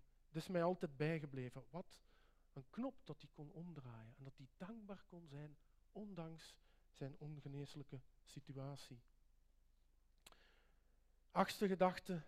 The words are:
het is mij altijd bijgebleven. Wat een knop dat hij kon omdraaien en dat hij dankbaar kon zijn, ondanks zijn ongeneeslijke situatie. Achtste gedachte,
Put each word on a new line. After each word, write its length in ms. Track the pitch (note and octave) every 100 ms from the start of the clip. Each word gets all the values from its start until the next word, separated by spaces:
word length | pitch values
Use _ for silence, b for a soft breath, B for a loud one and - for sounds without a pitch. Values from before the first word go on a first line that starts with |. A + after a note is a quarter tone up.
| - - -
het 100 | D#3+
is 120 | -
mij 160 | F3+
altijd 340 | E3+ F3+ F3 C3+
bijgebleven. 640 | D3+ E3 D3 C3+ B2 C3+ B2+
Wat 320 | E3 - - b b b b b
een 160 | - C3
knop 360 | - C4 C4 -
dat 160 | D3+
hij 80 | D3
kon 180 | - D3
omdraaien 640 | - F3 D#3 B2+ A2+ A2 B2+
en 60 |
dat 140 | C3+ -
hij 100 | C3+ -
dankbaar 460 | F#3 A#3 G#3 G3 -
kon 200 | F3 E3+
zijn, 300 | C#3+ D3+ C#3+ - - -
ondanks 640 | - G#3 F#3 D#3+ D#3+ - - b b b
zijn 240 | - C#3 C3+
ongeneeslijke 840 | D3+ D3+ C#3+ C#3 C#3+ D3+ C#3 C3+ - -
situatie. 800 | - - - C#3 C3+ C#3 - A#2+ - - - - - - - - - - - - - b b b b b b b b b _
Achtste 360 | - F#3+ - G3+
gedachte, 560 | F#3 F#3 F3+ - F3+